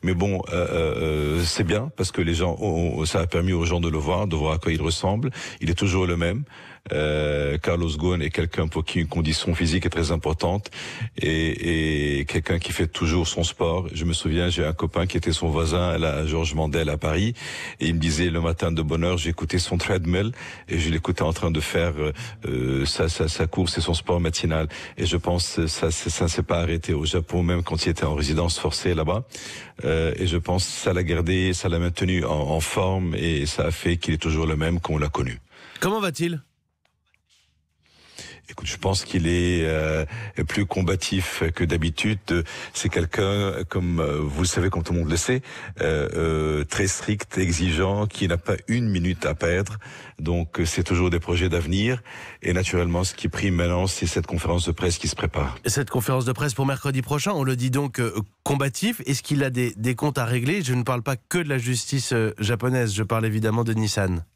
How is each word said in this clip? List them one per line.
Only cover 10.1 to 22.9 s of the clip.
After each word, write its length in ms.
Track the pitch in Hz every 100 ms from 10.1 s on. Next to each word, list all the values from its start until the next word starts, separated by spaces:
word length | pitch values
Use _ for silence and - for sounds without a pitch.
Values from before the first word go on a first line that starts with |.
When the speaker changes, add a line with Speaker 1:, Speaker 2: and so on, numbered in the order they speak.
Speaker 1:
importante 600 | 80 78 80 87 98 104 - - - 113 -
et, 1040 | - 80 80 67 85 80 78 76 73 71
et 80 | 71
quelqu'un 320 | - - 85
qui 140 | -
fait 160 | - 85
toujours 400 | - 82 85 82
son 160 | -
sport. 440 | 82 - 85 85 87
Je 100 | 78
me 100 | 82
souviens, 360 | 80 - 78 87
j'ai 160 | 87 78
un 80 |
copain 320 | 78 78 87 92
qui 100 | 85
était 160 | 87
son 180 | 80 85
voisin 400 | 76 80 85 87
à 100 | 82
la 260 | 80 71 78
Georges 300 | 80 80 78
Mandel 340 | 78 78 78
à 80 | 73
Paris 380 | 78 78 107 117 - - - -
et 60 | 80
il 80 |
me 60 | 82
disait 320 | 82 76 87
le 100 | 82
matin 300 | 82 80 87
de 100 | 82
bonne 220 | 78 80
heure, 160 | 85 90
j'écoutais 400 | 80 82 80 90
son 180 | - 87
treadmill 540 | - 95 82 90 107 120 - - -
et 100 | 80
je 100 | 80
l'écoutais 320 | 80 - 90
en 120 | 78
train 180 | 82 85
de 80 | 78
faire, 340 | 76 87 85 76 76 73 - - -
euh, 380 | 64 64 67
sa, 220 | 67